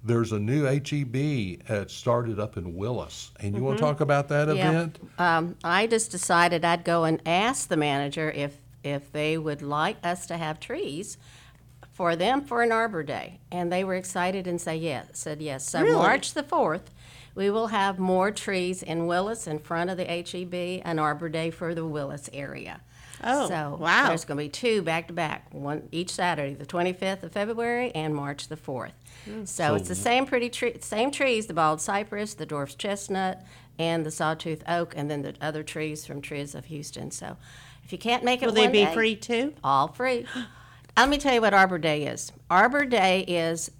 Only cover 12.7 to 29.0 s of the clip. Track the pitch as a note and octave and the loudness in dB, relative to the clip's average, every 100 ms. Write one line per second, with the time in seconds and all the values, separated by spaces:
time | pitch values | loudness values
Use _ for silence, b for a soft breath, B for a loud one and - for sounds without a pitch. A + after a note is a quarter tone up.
12.7 | A3+ A3+ F3+ D3 A2+ C2 - - F3+ F3 | 4 2 -2 -4 -6 -8 -14 -8 -4 0
13.7 | F3+ F#3+ F#3 F#3 F#3+ F3+ F#3+ F3+ F3 E3+ | 0 0 -2 -2 0 0 0 -4 -4 -2
14.7 | D#3+ D#3+ B2 - - - D3+ D3+ C3+ - | -2 -2 -4 -8 -10 -8 -6 -6 -6 -4
15.7 | - G#4+ A#4 F#3 C4 - D#4 C#4+ E4+ G3 | 2 4 6 4 2 0 -6 -2 2 2
16.7 | E3 - B B B B - G3 G#3+ A3+ | 0 -6 B B B B -2 0 0 0
17.7 | G#3+ G3 F#3+ F#3 F#3 G3 G#3 - F#3+ F3+ | 2 0 2 2 4 2 0 -2 -2 0
18.7 | F#3 - E3 E3 F3 G3+ A3+ - D3+ D3+ | -4 -4 -2 0 0 0 -4 -6 -8 -4
19.7 | E3 F3 F#3 F3+ E3+ F3 F3+ F3+ F3+ F3 | -2 -2 -2 -4 -4 -6 -8 -6 -4 -4
20.7 | F3+ E3+ D#3+ D3+ D3 E3 D#3+ E3 E3 E3+ | -6 -2 0 0 0 -4 -2 -4 -4 -4
21.7 | E3+ E3 D3+ C#3 C#3+ - C3+ C#3+ - E2+ | -4 -4 -4 -4 -8 -10 -10 -10 -10 -12
22.7 | E2 B B B B - C#4 A3+ F3 D3 | -14 B B B B -2 0 0 -2 -4
23.7 | D3 D#3+ G#3 C4+ E3 - C#3+ D3 - B3 | -2 4 6 6 2 -2 -6 -4 -2 0
24.7 | G#3+ E3 E3 E3+ E3+ D#3 D3+ - D3 C#3 | 2 0 -2 -2 -4 -4 -4 -10 -10 -6
25.7 | D3+ - D#3+ F3+ - F3+ D#3 C#3 C#3 C#3+ | -6 -6 -6 -6 0 0 0 -4 -6 -6
26.7 | F3 F3+ F#3 F#3+ G3 E3+ G#3 G#3 A3+ A#3 | 0 0 0 -4 -4 -6 -4 -2 -2 -2
27.7 | A#3+ B3 D#3+ D#3 D3 C#3+ C#3+ - D#3 - | 0 -2 -2 -2 -2 -4 -8 -10 -10 -8
28.7 | B2+ - - | -8 -8 -14